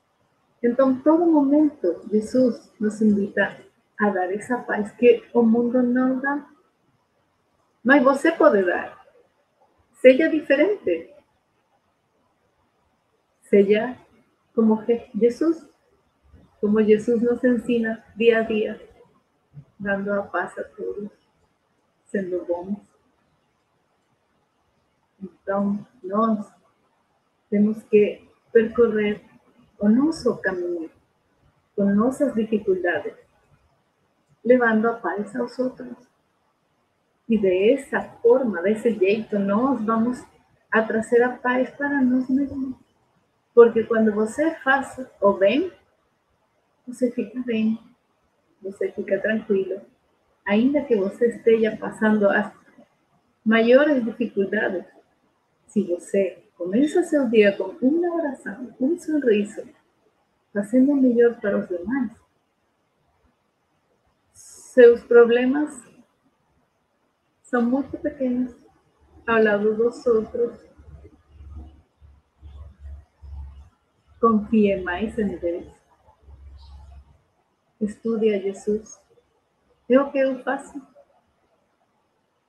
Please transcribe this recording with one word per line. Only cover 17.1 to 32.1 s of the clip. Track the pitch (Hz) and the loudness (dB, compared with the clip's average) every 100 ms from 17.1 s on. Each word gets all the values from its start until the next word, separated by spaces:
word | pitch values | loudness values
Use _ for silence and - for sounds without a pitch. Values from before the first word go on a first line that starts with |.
| 233 | 0
nos | 240 240 | 0 0
enseña | 254 240 - 233 220 226 _ 202 | 0 0 0 -2 -2 -6 _ 0
día | 233 226 | 2 2
a | |
día, | 220 214 214 - - _ _ _ _ _ _ - - - | 0 -2 -4 -8 -18 _ _ _ _ _ _ -20 -20 -12
dando | 202 196 196 | -6 -4 -4
a | 202 202 | -4 -4
paz | 175 196 - | -6 -8 -10
a | - - | -14 -12
todos, | 185 196 208 _ _ _ _ _ _ _ _ _ _ | -10 -10 -12 _ _ _ _ _ _ _ _ _ _
siendo | 208 180 180 | -8 -6 -8
buenos. | 165 175 190 208 _ _ _ _ _ _ _ _ _ _ _ _ _ _ _ _ _ _ _ _ _ _ _ - | -6 -8 -6 -10 _ _ _ _ _ _ _ _ _ _ _ _ _ _ _ _ _ _ _ _ _ _ _ -20
Entonces, | 190 _ - 196 202 208 - _ | -20 _ -6 -2 -2 -4 -10 _
nós | 185 202 226 208 - _ _ _ _ _ _ _ _ _ - | -6 -2 0 -2 -6 _ _ _ _ _ _ _ _ _ -4
tenemos | 208 208 214 | 0 0 0
que | - 208 202 - _ _ _ | 2 4 4 -2 _ _ _
percorrer | 233 226 - 226 214 208 208 - _ _ _ _ - | 0 2 2 2 2 -2 -4 -12 _ _ _ _ -4
o | 208 | 2
nosso | 233 302 320 247 - | 2 2 -2 -4 -2
caminho, | 196 180 175 170 160 _ _ _ _ _ _ _ _ | -6 -6 -6 -8 -10 _ _ _ _ _ _ _ _
con | - 196 202 | -2 0 2
nuestras | 240 | 0